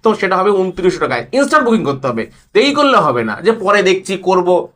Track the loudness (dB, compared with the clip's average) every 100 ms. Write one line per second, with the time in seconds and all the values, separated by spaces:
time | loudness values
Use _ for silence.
0 | -2 0 0 0 0 0 -2 -2 -2 -2
1 | -2 -4 -4 -2 2 2 2 0 -2 -4
2 | -4 -6 -8 -14 _ 0 2 2 2 2
3 | 2 0 -2 -2 -2 0 0 2 2 0
4 | -4 -4 0 0 2 0 -2